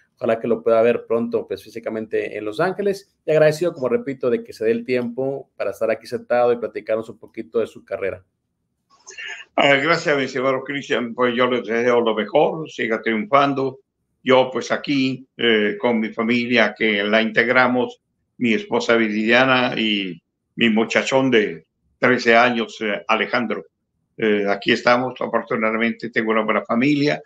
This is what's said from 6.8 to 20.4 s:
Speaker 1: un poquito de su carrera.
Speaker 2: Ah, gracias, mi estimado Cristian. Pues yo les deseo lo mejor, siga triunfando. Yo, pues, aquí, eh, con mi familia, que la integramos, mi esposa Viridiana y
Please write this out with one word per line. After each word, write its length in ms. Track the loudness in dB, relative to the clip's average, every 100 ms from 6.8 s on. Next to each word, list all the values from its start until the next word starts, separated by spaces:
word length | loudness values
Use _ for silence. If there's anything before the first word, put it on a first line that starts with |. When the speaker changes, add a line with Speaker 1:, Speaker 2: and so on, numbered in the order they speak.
| -4 -4 -4
Speaker 1:
un 80 | -14
poquito 420 | -18 -16 -6 -4
de 80 | -4
su 160 | -8
carrera. 400 | -12 -6 -6 -8 -14 _ _ _ _ _ _ _ -20 -18 -16 -16 -8 0
Speaker 2:
Ah, 200 | 2 2
gracias, 400 | 2 0 0 -2
mi 100 | -2
estimado 380 | -2 -2 -2
Cristian. 520 | -4 -10 -4 -4 -4 -2
Pues 180 | -2 2
yo 140 | 0
les 160 | 0 -2
deseo 340 | 0 2 4
lo 140 | 2
mejor, 560 | 0 0 2 2 0 -10
siga 320 | -6 -4 -2
triunfando. 800 | -2 -2 2 2 2 0 -4 -6 _ _ _ _
Yo, 260 | 2 4 4
pues, 200 | -2 -4
aquí, 540 | -4 -2 0 0 -2 -10 -2
eh, 420 | 2 2 2 0
con 200 | 0 0
mi 100 | -2
familia, 640 | -4 0 0 0 2 2 0
que 260 | 0 0
la 180 | 2 2
integramos, 760 | 2 0 2 2 2 2 -2 -6 _ _ _ _
mi 160 | 0
esposa 420 | 0 0 -4 2 2
Viridiana 800 | 2 0 2 4 4 2 2 -2
y 460 | -2 -2 -4 -10 _ _